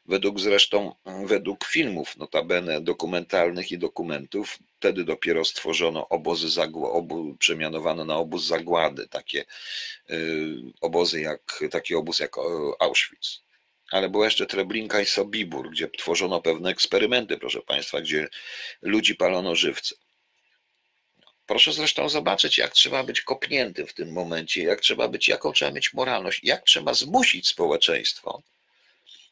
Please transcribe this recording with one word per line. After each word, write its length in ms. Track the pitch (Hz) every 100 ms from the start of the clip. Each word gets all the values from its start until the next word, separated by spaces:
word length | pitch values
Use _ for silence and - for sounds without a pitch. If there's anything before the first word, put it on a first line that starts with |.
| -
według 340 | 98 101 101
zresztą, 540 | 101 101 - 104 98 -
mm, 220 | 95 95 98
według 380 | 101 92 101
filmów 520 | - 160 131 82 71 -
notabene 640 | 76 78 82 90 87 76
dokumentalnych 920 | 82 - 82 90 82 92 87 90 -
i 60 | 87
dokumentów, 800 | 82 - 85 73 67 101 104 - _ -
wtedy 260 | 101 92
dopiero 400 | 80 78 85 80
stworzono 640 | 82 - - 82 82 78 -
obozy 400 | 82 78 82 80
zagła-, 440 | 85 80 80 65
obu-, 440 | 85 80 82 76 67
przemianowano 640 | - 80 78 80 80 82
na 120 | 78 78
obóz 300 | 80 87 -
zagłady 640 | 82 85 85 78 67 -
takie, 360 | 67 - 71 - - - - - - -
y, 460 | 82 80 80 78 65 62 -
obozy 400 | 82 85 87 82
jak, 440 | 78 73 - - 76
taki 240 | 82 -
obóz 240 | 82 80 80
jak, 200 | 73 -
o, 380 | 82 82 71 -
Auschwitz. 640 | 92 - - - - - _ _ _ _ -
Ale 180 | 95 95
była 160 | 104
jeszcze 220 | 110 110 98
Treblinka 540 | 98 92 110 107 104
i 60 | 101
Sobibór, 640 | 101 101 107 90 69 62
gdzie 180 | - 82
tworzono 520 | - - 87 92 87
pewne 300 | 82 80 90
eksperymenty, 680 | 90 - 98 107 123 107 -
proszę 220 | 64 64
państwa, 400 | - 69 - 78
gdzie 280 | - 76 78 - - - - -
ludzi 320 | 92 107 -
palono 400 | - 90 92 92
żywcem. 440 | 85 78 - - - _ _ _ _ _ _ _ _ _ _ _ _ _ _ -
Proszę 260 | - 156
zresztą 360 | 151 151 147 151
zobaczyć, 500 | 151 151 - 151 -
jak 140 | -
trzeba 300 | - - 135
być 180 | 131 -
kopniętym 680 | - - - 139 113 - -
w 80 |
tym 180 | - 82
momencie, 500 | 87 85 82 80 92
jak 180 | 85 -
trzeba 280 | - - 123
być, 200 | - -
jaką 240 | - 151
trzeba 180 | - 143
mieć 220 | 143 -
moralność, 480 | - 127 110 90 -
jak 220 | - 160
trzeba 300 | - 160 147
zmusić 540 | 117 147 247 - - -
społeczeństwo, 920 | - 82 82 - 67 - - - - _ _ _ _ _ _ - - -